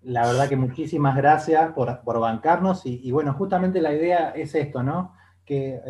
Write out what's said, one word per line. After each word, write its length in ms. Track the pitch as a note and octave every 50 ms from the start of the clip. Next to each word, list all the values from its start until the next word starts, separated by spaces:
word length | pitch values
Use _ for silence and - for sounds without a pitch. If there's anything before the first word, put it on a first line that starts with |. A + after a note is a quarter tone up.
| _
la 220 | B2+ B2 A#2+ A#2+
verdad 240 | A#2+ B2 B2+ C#3 C#3
que 80 | C#3
muchísimas 600 | C3 C3 B2+ C3 - D#3 D3 - D#3 D3 C#3 C3+
gracias 560 | C#3 C#3 C#3+ D3+ - - - D#3+ D#3 D#3+ D#3+ D#3+
por, 280 | - B2 A#2 B2 -
por 200 | - A#2+ A2+ A#2
bancarnos, 640 | A2+ A2+ A2+ A2 - D#3 E3+ F3+ F#3 F#3+ F#3 F#3 -
y, 140 | C3 B2 B2 B2+
y 60 | B2+
bueno, 240 | A#2+ D3+ D3+ C#3+ C3+
justamente 480 | - G3 F#3+ F#3+ F3+ F#3 F#3 F#3 F#3 D#3+
la 100 | D3+ D3
idea 380 | D3+ D#3+ F3 F3+ F3 E3 D3
es 240 | - D3+ D3+ C#3+ -
esto, 280 | D#3+ C#3 C#3+ - - B2
¿no? 320 | C3+ D#3 F3 F#3 - - _ _ _ _ _ _
Que, 360 | _ C#3+ C#3 C3+ C3+ C3 A#2+ - C3